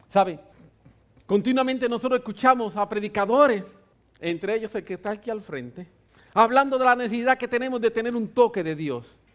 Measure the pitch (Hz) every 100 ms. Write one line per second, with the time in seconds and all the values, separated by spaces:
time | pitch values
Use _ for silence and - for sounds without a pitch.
0 | _ 196 190 156 - _ - _ _ _
1 | _ _ - 202 247 254 254 262 247 233
2 | 247 247 233 208 254 254 220 202 202 208
3 | 208 208 202 254 294 214 185 - _ _
4 | _ _ 170 170 190 226 214 208 175 180
5 | 202 208 240 214 196 147 123 120 175 _
6 | _ _ _ - 226 262 277 262 254 247
7 | 240 240 247 254 240 240 262 254 220 226
8 | 226 240 214 - 233 220 160 156 151 123
9 | 117 _ _